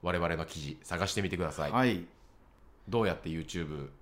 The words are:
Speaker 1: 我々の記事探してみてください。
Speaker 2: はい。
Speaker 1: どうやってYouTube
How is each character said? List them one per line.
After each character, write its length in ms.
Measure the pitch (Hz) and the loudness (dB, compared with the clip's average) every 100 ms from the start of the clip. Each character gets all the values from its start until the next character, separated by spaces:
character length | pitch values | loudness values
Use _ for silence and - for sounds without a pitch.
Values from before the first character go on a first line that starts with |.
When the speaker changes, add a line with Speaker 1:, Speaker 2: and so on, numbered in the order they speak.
Speaker 1:
我 140 | 87 87 | 2 2
々 180 | 85 82 | 2 0
の 100 | 80 | -2
記 140 | - | -6
事 180 | 71 71 | -8 -8
探 240 | - 87 95 | -6 -2 0
し 80 | - | 0
て 80 | |
み 60 | 95 | 0
て 80 | 87 | 0
く 60 | |
だ 80 | 85 | -2
さ 160 | 73 80 | 0 0
い。 40 | |
Speaker 2:
は 140 | 110 127 | 4 4
い。 180 | 98 85 - - - - - - - - | 4 -2 -16 -20 -20 -20 -20 -20 -20 -2
Speaker 1:
ど 140 | 117 | 2
う 60 | 107 | 2
や 80 | 82 | 2
っ 20 | |
て 120 | - | -2
YouTube 600 | 80 78 87 80 73 69 - | -4 -4 -4 -4 -4 -8 -12